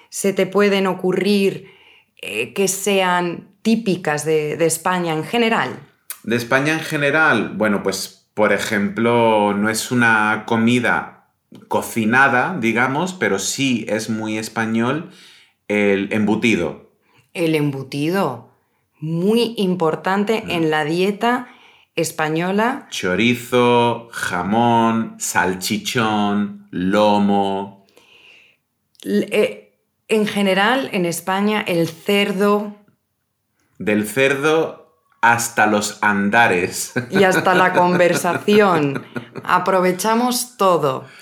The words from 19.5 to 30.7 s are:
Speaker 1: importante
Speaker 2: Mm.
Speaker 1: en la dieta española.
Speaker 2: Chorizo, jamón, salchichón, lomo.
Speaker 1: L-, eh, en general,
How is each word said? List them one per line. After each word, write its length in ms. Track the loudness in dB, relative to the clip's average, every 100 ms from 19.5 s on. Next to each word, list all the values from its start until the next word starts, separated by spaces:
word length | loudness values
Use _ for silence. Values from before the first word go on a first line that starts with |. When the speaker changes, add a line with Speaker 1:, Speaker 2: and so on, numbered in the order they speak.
| -2
Speaker 1:
importante 840 | -2 0 -2 -2 -2 -2 0 -2 -4
Speaker 2:
Mm. 60 |
Speaker 1:
en 180 | -2 0
la 160 | 0 0
dieta 600 | 0 0 0 -2 -2 -6 -18 -20 _ _ -4
española. 920 | -4 -2 -2 -2 -2 0 0 -4 -10
Speaker 2:
Chorizo, 1160 | -6 -2 2 2 0 0 2 4 4 2 -2 -8
jamón, 1040 | -10 -6 -4 0 2 4 4 2 0 -4 -8
salchichón, 1500 | -4 0 0 -2 -4 -4 -2 -2 0 0 0 0 -2 -8 -12
lomo. 1120 | -4 0 4 4 4 4 2 0 -4 -8 -14 _ _ _ -20 -20 -20 _ _ _ _ _ -14
Speaker 1:
L-, 240 | -4 -2 0
eh, 480 | 0 -2 -4 -18 _ _ _ -2
en 200 | 0 0
general, 600 | 0 0 2 2